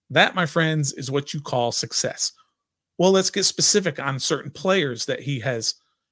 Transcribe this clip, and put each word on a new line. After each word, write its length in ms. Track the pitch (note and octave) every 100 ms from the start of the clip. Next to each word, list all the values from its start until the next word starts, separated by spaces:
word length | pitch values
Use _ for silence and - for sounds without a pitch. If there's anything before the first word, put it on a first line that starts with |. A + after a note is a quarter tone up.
| -
That, 240 | C3+ G3
my 120 | F#3 E3
friends, 480 | E3+ D#3+ D#3 C#3
is 180 | - C3
what 220 | C#3 C#3
you 60 | D#3
call 320 | C#3 B2+ A#2+
success. 600 | - - - B2+ - - - _ _ _ _ _ -
Well, 140 | F3+
let's 180 | F#3+ F#3
get 140 | G3
specific 560 | - - - G#3 F#3 C#3
on 200 | C3+ C3+
certain 300 | - C#3+ C#3+
players 560 | - F#3+ F#3+ C#3+ A#2 -
that 140 | C3
he 200 | B2+ C3+
has 340 | G#2+ A#2 A2 - _ _ _